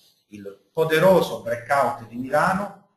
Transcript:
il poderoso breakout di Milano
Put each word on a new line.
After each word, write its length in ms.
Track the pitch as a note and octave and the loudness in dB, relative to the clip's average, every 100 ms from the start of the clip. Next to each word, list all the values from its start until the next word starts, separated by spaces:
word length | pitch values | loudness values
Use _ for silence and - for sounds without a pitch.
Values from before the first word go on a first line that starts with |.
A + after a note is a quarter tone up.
| _ _ _ | _ _ _
il 380 | G#2 G2 - _ | -18 -18 -18 _
poderoso 680 | - D#3+ D#3 F#3 F3 - A2+ | -4 0 4 6 6 2 -4
breakout 640 | A2+ A#2 - C#3 B2 A2+ A2 | -6 -6 0 0 0 -4 -10
di 80 | A#2+ | -12
Milano 640 | B2+ D3 F3 G3 G3+ - _ | -2 0 2 0 -4 -12 _